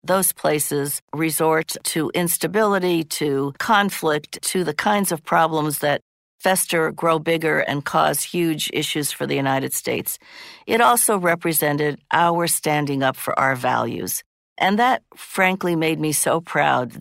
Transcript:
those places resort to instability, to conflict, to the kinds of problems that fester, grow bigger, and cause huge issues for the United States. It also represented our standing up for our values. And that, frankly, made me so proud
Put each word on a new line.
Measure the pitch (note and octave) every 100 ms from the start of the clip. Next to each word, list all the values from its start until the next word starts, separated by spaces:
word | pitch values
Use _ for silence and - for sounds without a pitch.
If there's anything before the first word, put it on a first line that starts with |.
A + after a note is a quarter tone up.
those | D#3 F#3+ F#3
places | - D3+ D3+ - C#3+ C#3+ - _
resort | D3 D#3+ D3+ D#3+ D#3+ D#3+ -
to | - E3+ C#3+
instability, | F3 E3+ - E3 G3+ G#3+ G3 F3+ E3+
to | D3+ - D3+ C#3 C#3+ -
conflict, | - G#3 G3+ - D#3+ D3+ D3+ -
to | - F#3
the | D#3+
kinds | D3 G#3 G#3 F#3
of | E3+
problems | - E3+ D#3+ D#3 D3+ C#3
that | D3 C#3+ _ _ _ _
fester, | F#3+ F#3+ - E3+ D#3
grow | D#3 E3+ D#3+
bigger, | D#3+ E3 D#3+ D3+
and | - C#3+
cause | - D#3+ D#3 D3 -
huge | F3+ E3+ D3+ -
issues | - D#3 D#3 C#3+
for | - C#3
the | C#3 C3+
United | C3+ C#3
States. | - - - - - - - - - -
It | A3+
also | A#3+ A#3+ - G3+
represented | F3 E3+ E3+ D#3+ D3+ C#3+ D3+ C#3+ -
our | D#3+ E3+ E3+ E3+
standing | - D#3+ D3 C#3+ C#3
up | C3 B2+
for | - -
our | C3+ B2+
values. | B2+ A#2+ A#2 - F#2 - - _ _ -
And | F#3+ G#3
that, | B3 B3+ _ -
frankly, | - - F#3 F#3 F3+
made | E3 D#3+ D#3
me | D#3
so | D3 C#3 E3
proud | E3+ D3+ D3 C3 B2 -